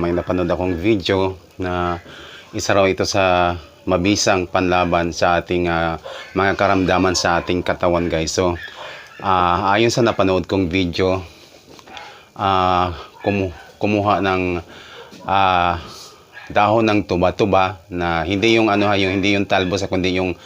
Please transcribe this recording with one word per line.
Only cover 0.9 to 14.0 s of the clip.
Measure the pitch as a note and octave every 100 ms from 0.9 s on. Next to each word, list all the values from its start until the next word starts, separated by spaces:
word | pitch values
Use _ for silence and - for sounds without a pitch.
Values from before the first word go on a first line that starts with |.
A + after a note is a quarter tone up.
| G#2+ F2+ F#2+ F#2+ F2+ - -
na | F2+ F2+ F2 F2 - - - - -
isa | G#2+ -
raw | G2+ F#2+
ito | F#2 F#2+
sa | G2+ F#2 F2+ F2 F2 - - -
mabisang | F#2 F#2 G2+ - F#2+ F2
panlaban | F#2 F2+ F2+ F2 E2+ E2+
sa | E2 F2+ E2+
ating, | D#2+ F2+ F2
ah, | E2 E2 E2 - - -
mga | F#2 G2 F2+
karamdaman | G2+ F#2+ F2+ F2+ F#2
sa | F2+ F#2 E2+
ating | - F2+
katawan, | E2+ F2 F2+ F2 E2+
guys. | D#2+ D#2+
So, | - F2+ F2 - - - - - -
ah, | G2 F#2 F2 F2 G2
ayon | G#2 A#2
sa | C3
napanood | A2+ G2+ F#2+ F#2 F2+
kong | G2 F2+
video, | F#2 F2 E2 F#2 F#2 F2 - - - - - - - - - - -
ah, | G2+ F#2+ F#2 F2+ F2+ E2+ - -
kumu-, | G#2 G2+ F#2+ E2 - -
kumuha | G#2 G#2